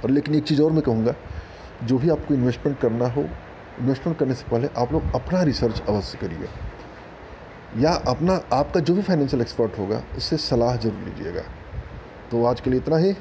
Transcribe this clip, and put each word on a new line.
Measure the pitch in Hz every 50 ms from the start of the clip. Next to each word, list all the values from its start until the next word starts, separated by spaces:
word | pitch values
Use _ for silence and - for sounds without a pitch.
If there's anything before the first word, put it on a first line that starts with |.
| -
और | 117
लेकिन | 135 147 143 147 151
एक | 151 147
चीज़ | - 156 139
और | 151 160
मैं | 156 156
कहूँगा, | 143 - 117 113 110 117 123 - - - - - - - - - - - - - -
जो | 113 131 127
भी | 131 170
आपको | 156 147 - - 147
investment | 131 123 127 123 127 - 151 139 -
करना | - 117 110 117 120 123
हो, | 120 143 147 160 - - - - - - - - - -
investment | 123 127 135 127 - 170 165 -
करने | 151 127 131
से | 127 - -
पहले | 120 117 123 143 -
आप | - 160 -
लोग | 147 160 151 - -
अपना | 127 - - 180 185
research | 180 147 117 - 131 117 107 - - -
अवश्य | 104 104 92 - - -
करिए, | 113 90 82 82 - - - - - - - - - - - - - - - - - - - - - - - - - - - 113
या | 131 156
अपना, | 175 - - 123 123 123 156 180 190 170 - -
आपका | 120 131 147 - - 180
जो | 151 147 175
भी | 190
financial | 202 196 185 156 143 131 143 127
expert | 117 - - - 120 107 - -
होगा, | 98 98 107 117 127 - -
उससे | 135 127 - 165
सलाह | 151 - - 139 117 117 120 123
जरूर | 117 110 113 98 95
लीजिएगा। | 92 92 - - - - 87 87 - - - - - - - - - - - - - - - - - -
तो | 120 117 117
आज | 120 123 -
के | - 131
लिए | 127 127
इतना | 131 - 160
ही। | 160 165 190 196 190